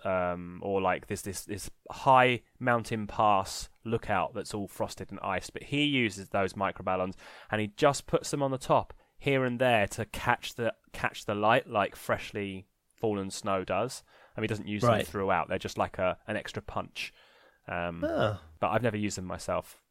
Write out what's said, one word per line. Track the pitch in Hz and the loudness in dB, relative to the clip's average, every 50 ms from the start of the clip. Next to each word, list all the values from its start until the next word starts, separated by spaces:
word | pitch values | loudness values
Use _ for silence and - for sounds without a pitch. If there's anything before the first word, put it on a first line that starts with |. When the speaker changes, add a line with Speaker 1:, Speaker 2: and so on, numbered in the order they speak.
| - | -4
Speaker 1:
um, | 98 92 92 90 87 87 90 90 87 87 90 90 | 0 0 0 0 0 -2 -4 -6 -10 -10 -8 -4
or, | 98 98 95 | -2 0 2
like, | 92 90 90 73 - | 2 2 0 0 -2
this, | - 104 - | -6 -8 -6
this, | - 104 92 - - | -6 -8 -8 -8 -8
this | - 101 95 - - - _ - - | -10 -10 -10 -10 -12 -14 _ -16 -14
high | - - - 139 131 127 127 127 123 113 - _ _ - | -8 0 4 6 8 8 8 6 4 0 -4 _ _ -4
mountain | 127 127 120 117 110 - 117 110 107 | 0 2 2 2 0 -2 -4 -4 -4
pass | 104 - - 113 107 101 95 95 - - - - - - _ - | -4 0 4 4 6 6 4 2 0 -4 -10 -10 -12 -14 _ -6
lookout | 113 117 113 - - 104 92 82 - - | -2 -2 -2 0 0 0 0 0 -2 -4
that's | 104 87 - - | -6 -8 -6 -6
all | 104 101 90 | -6 -6 -6
frosted | - - 110 104 - - 98 - | -4 -4 -4 -4 -6 -10 -12 -12
and | 98 95 | -10 -6
iced. | - 98 92 90 - - | -4 -2 -2 -2 -4 -6
But | - 143 123 | -12 -12 -8
he | - 143 143 147 | -4 -2 0 0
uses | 147 139 127 120 107 95 101 95 - | 2 2 2 2 2 0 -4 -8 -2
those | - 101 98 95 - | 0 0 0 0 0
microballons, | 104 98 92 - - 92 95 92 92 92 95 95 - - - - - - - | -2 -2 -2 -2 -2 -2 0 0 0 0 -2 -4 -8 -14 -20 -20 -16 -8 -4
and | 110 107 | -2 -2
he | 107 104 - | -2 -2 0
just | - 147 143 139 - - | 2 4 4 4 2 -2
puts | - - 160 - - | 0 0 0 0 0
them | - 143 | -2 -2
on | 139 135 | 0 0
the | 135 | -2
top | 123 - - 156 120 - - - - _ _ _ | -2 0 2 2 2 2 0 -8 -20 _ _ _
here | - - 143 139 135 131 | -4 0 0 2 2 2
and | 123 123 117 | 0 0 2
there | 127 127 120 107 101 | 4 4 6 4 4
to | 98 - - 107 | 2 0 -4 -6
catch | - - - - 120 120 - - - - | -6 -6 -4 0 0 0 0 -2 -8 -6
the, | - 117 110 - _ _ _ - | -2 -2 -2 -2 _ _ _ -8
catch | - - 117 - - - | -4 -4 -4 -4 -4 -4
the | - 104 | -2 0
light, | 104 107 107 120 135 - | 4 6 6 6 6 4
like | - 117 104 98 - - | 2 2 2 2 0 -2
freshly | - - - 113 101 - - - 110 101 98 95 95 90 _ _ _ _ _ _ | -6 -2 -2 -2 -2 -2 -6 -6 -6 -4 -4 -6 -8 -12 _ _ _ _ _ _
fallen | _ - 110 104 98 95 95 | _ -2 0 0 0 -4 -6
snow | - - - 104 98 95 92 | -8 -6 -2 0 0 0 0
does. | - 92 95 113 131 - - - _ _ - - - - | 0 0 0 0 -2 -4 -10 -16 _ _ -20 -20 -14 -8
And | - 110 | -4 -2
he | |
doesn't | 110 113 104 - | -2 -2 -4 -4
use | - 104 104 113 | -4 -2 2 4
them | 120 | 4
Speaker 2:
Right. | 110 104 - | 4 4 2
Speaker 1:
throughout. | - - 104 95 95 92 85 80 - | -2 -4 -2 2 2 2 2 2 0
They're | 90 95 | -2 -4
just | - 98 - | -4 -4 -2
like | 107 98 90 - | -2 -2 -2 0
a, | - 92 90 85 - _ | 0 0 0 0 -2 _
an | - 107 | -6 -6
extra | 104 - - - 107 | -6 -6 -6 -8 -10
punch. | - - - 107 92 - - - - - - _ - _ _ _ _ _ _ _ _ | -8 -6 -6 -6 -6 -6 -8 -10 -10 -10 -12 _ -20 _ _ _ _ _ _ _ _
Um, | - 95 87 87 87 85 85 - | -6 -4 -4 -4 -4 -4 -4 -4
Speaker 2:
Ah. | 320 339 294 113 107 104 87 - - - - | -2 0 0 0 0 0 -4 -10 -14 -8 -4
Speaker 1:
but | 104 90 | -2 0
I've | 104 113 | 2 2
never | 120 117 107 | 0 0 -2
used | 107 104 101 - | 0 -2 -4 -4
them | - 92 | -6 -8
myself. | 90 87 87 - - 90 87 - - - - _ _ | -8 -8 -6 -4 -2 -2 -2 -2 -6 -12 -20 _ _